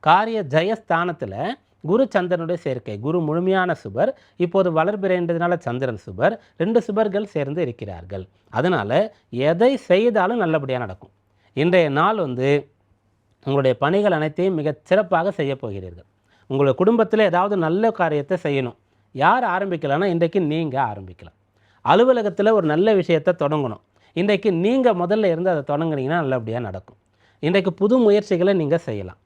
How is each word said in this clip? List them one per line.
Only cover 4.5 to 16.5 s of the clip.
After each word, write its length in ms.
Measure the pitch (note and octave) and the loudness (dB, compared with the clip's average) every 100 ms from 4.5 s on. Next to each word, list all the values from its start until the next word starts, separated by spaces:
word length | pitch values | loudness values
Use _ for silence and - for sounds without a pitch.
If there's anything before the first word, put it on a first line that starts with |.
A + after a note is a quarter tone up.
| G3 F3+ D#3+ | 2 2 2
வளர்பிறைன்றதுனால 800 | E3 G#3 F#3+ F3+ E3+ E3+ F3 F3 D3 | 0 -2 -2 -2 0 -2 0 -2 -4
சந்திரன் 360 | A#2+ C3 G#2+ | -4 -4 -6
சுபர், 320 | - F#2 D3 A3+ _ _ | -12 -2 -2 -2 _ _
ரெண்டு 180 | F3 A3+ | 0 0
சுபர்கள் 480 | - G3+ G#3+ F#3+ G#3 | 0 -2 0 -2 -4
சேர்ந்து 260 | D#3+ C#3 D#3 | -6 -4 -4
இருக்கிறார்கள். 640 | D3+ A#2+ G#2 F2+ F2 G2 F#2 _ _ | -4 -6 -12 -14 -12 -12 -12 _ _
அதனால 400 | A2 D#3 E3+ G#2 C3+ A3 - _ A#2+ C#3 | -2 0 0 0 0 0 -6 _ -2 0
எதை 200 | E3+ A#3 C#4 - | 2 2 2 2
செய்தாலும் 560 | F#3 A#3 G#3+ F#3 A#3+ | 2 4 2 0 0
நல்லபடியா 380 | F3+ D#3 C#3 B2+ | 0 -2 -2 -6
நடக்கும். 300 | A2+ F#2 - _ _ _ _ - | -6 -12 -18 _ _ _ _ -2
இன்றைய 320 | D#3+ F3+ D#3+ C#3 | 2 4 4 2
நாள் 180 | F3 A3 D#3 | 2 0 -4
வந்து 240 | B2 C3+ C#3+ C#3 _ _ _ _ _ _ _ - | -2 0 0 -2 _ _ _ _ _ _ _ -4
உங்களுடைய 300 | C#3 C3 A#2+ | 0 2 2
பணிகள் 400 | D3 F#3+ G#3 E3 | 0 2 2 0
அனைத்தையும் 400 | D#3 D3+ F#3 F3 | -2 -2 -2 0
மிகச் 240 | D3 C#3+ _ | -4 -6 _
சிறப்பாக 400 | F#3+ G3 F3+ F3 | 0 2 0 -2
செய்ய 220 | F#3 C#3 C3+ | -4 -4 -4
போகிறீர்கள். 520 | A#2 G2 F#2 F2 - _ _ _ _ | -8 -10 -12 -18 -20 _ _ _ _